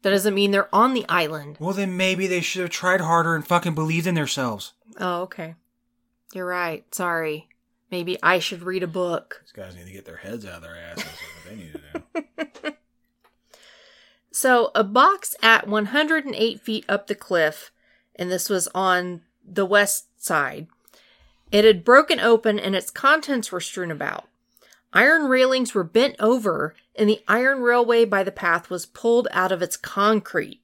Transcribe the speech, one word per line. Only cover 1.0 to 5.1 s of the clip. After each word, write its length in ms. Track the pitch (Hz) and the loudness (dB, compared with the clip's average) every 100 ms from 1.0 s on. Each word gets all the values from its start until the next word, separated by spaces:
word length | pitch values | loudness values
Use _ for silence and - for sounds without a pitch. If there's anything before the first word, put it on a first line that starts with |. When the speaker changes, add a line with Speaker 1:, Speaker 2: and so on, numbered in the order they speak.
| - | -2
Speaker 1:
island. 500 | 185 156 156 147 151 | -2 -2 -6 -12 -8
Speaker 2:
Well, 140 | 165 | -6
then 220 | 196 196 180 | -4 -4 -2
maybe 300 | 185 185 190 | -2 0 -2
they 140 | 180 | -2
should 220 | 170 185 | -4 -6
have 80 | 180 | -6
tried 300 | - 180 185 | -4 0 0
harder 340 | 160 170 165 165 | 2 2 2 -2
and 100 | 151 | 0
fucking 280 | 175 175 156 | 0 0 -4
believed 300 | 156 165 170 | -2 -2 0
in 80 | 170 | -2
themselves. 560 | 143 - 127 104 - _ _ - | -2 -4 -4 -6 -12 _ _ -8
Speaker 1:
Oh, 220 | 180 | -6